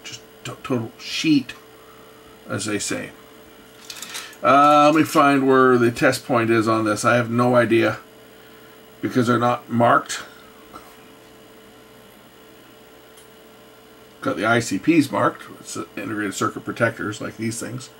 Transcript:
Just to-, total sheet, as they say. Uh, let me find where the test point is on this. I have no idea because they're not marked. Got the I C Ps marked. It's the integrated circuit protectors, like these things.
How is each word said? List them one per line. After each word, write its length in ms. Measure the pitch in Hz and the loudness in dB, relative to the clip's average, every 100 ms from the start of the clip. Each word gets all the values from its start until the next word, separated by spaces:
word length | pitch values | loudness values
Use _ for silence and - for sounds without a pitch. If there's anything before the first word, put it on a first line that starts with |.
Just 180 | - - - - | -18 -20 -20 -18
to-, 140 | - 127 | -16 -14
total 280 | - 123 113 - | -6 -4 -4 -12
sheet, 540 | - - 160 147 - - - - - - - - - - - | -12 -4 2 2 0 -18 -20 -20 -20 -20 -20 -20 -20 -20 -10
as 180 | 110 107 | -8 -6
they 140 | 101 | -6
say. 320 | - - - - - - - - - - - - - - - - | -6 -8 -10 -18 -20 -20 -20 -20 -20 -20 -20 -18 -14 -16 -16 -4
Uh, 480 | 120 139 147 147 147 | 2 4 6 6 6
let 20 | 156 | 4
me 80 | |
find 440 | 151 160 143 139 135 | 2 2 4 4 4
where 320 | 131 131 127 | 6 6 4
the 120 | 120 | 2
test 320 | 120 147 127 | 2 0 0
point 280 | - 120 113 | -2 0 2
is 160 | 113 110 | 2 2
on 180 | 110 107 | 0 0
this. 180 | 104 | 0
I 120 | 117 120 | 2 2
have 160 | 117 | 0
no 240 | 117 123 123 | 0 2 2
idea 420 | 113 113 110 113 - - - - - - - - - - | 4 2 2 -2 -14 -20 -20 -20 -20 -20 -20 -20 -20 -10
because 240 | 110 131 113 | -4 -2 0
they're 120 | 117 | 0
not 280 | 120 123 - | 0 -2 -4
marked. 540 | 117 120 143 - - - - - - - - - - - - - - - - - - - - - - - - - - - - - - - - - - - - - - - - - - | 0 2 2 0 -12 -14 -20 -20 -20 -20 -20 -20 -20 -20 -20 -20 -20 -20 -20 -20 -20 -20 -20 -20 -20 -20 -20 -20 -20 -20 -20 -20 -20 -20 -20 -20 -20 -20 -20 -20 -20 -20 -20 -20 -10
Got 160 | - - | -8 -4
the 80 | 104 | 0
I 140 | 117 | 0
C 180 | 117 95 | 0 -4
Ps 340 | - 170 127 | 2 2 2
marked. 320 | 101 127 - - - | 0 -2 -2 -20 -20
It's 140 | - | -14
the 140 | 107 - - | -12 -12 -12
integrated 360 | 104 107 104 | -8 -6 -6
circuit 300 | - 110 - | -4 -6 -6
protectors, 560 | - 98 117 117 - 110 | -12 -2 -2 -2 -10 -10
like 180 | - - | -12 -8
these 220 | 113 110 | -8 -8
things. 300 | - 127 - | -10 -12 -16